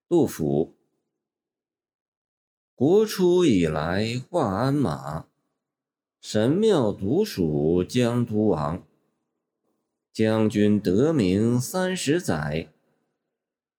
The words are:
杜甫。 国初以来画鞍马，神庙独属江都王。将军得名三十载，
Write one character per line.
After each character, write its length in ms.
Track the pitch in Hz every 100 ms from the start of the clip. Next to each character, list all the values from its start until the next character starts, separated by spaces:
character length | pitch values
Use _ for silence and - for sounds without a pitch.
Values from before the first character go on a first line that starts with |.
| -
杜 180 | 170 120
甫。 500 | - 76 71 82 _ _ _ _ _ _ _ _ _ _ _ _ _ _ _ _ _ _ _ _
国 320 | - 135 196 220
初 380 | - 180 180
以 220 | 175 101 80
来 560 | 78 80 95 110 120 131
画 260 | 175 120 95
鞍 160 | 131
马， 540 | 147 110 69 67 76 - _ _ _ _ _ _ _ _ _
神 300 | - 104 117
庙 420 | 170 220 185 110
独 320 | 92 95 156
属 580 | 214 - 82 73 76 90
江 420 | 92 123 120 120
都 240 | 117 107 107
王。 380 | 82 73 85 - _ _ _ _ _ _ _ _ _ _ _ _
将 360 | - 110 110 107
军 300 | 107 104 104
得 340 | 101 92 147
名 460 | 160 92 98 113 123
三 380 | 127 185 185 185
十 240 | 131 165
载， 480 | 185 82 76 78 - _ _ _ _ _ _ _ _ _ _